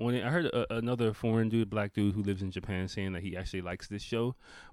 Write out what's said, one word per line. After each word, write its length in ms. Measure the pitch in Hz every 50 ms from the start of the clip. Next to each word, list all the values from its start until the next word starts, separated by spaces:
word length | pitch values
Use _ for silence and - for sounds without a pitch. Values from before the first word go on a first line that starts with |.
on 140 | 113 120 123
it. 100 | 123 95
I 60 | 123
heard 160 | 156 175 160
a, 280 | - - 120 110 - 113
another 380 | 117 117 120 127 120 117 110
foreign 380 | 104 - - 113 113 113 113 110
dude, 180 | 113 113 110 98
black 240 | 107 107 101 101
dude 220 | - 107 101 101 95
who 80 | 107
lives 180 | 98 101 98 92
in 100 | 98 95
Japan, 380 | 87 92 90 - 95 92 92 92
saying 240 | - 107 95 95
that 100 | 92 85
he 140 | 98 95 82
actually 240 | 92 92 - - 92
likes 280 | 87 87 92 - - -
this 140 | 101 101
show, 340 | - - 117 113 117 127 131 - - - - - - -